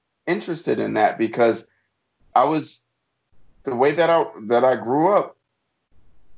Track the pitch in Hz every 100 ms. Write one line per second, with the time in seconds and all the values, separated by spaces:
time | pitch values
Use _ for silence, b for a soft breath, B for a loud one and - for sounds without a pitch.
0 | _ _ - 196 196 156 - 110 107 110
1 | 104 - 113 123 117 110 - _ _ _
2 | _ _ _ 120 139 156 127 - _ _
3 | _ _ _ - - _ - 123 139 151
4 | 165 165 143 - 107 120 131 120 110 139
5 | 175 202 - - _ _ _ _ _ -
6 | - - -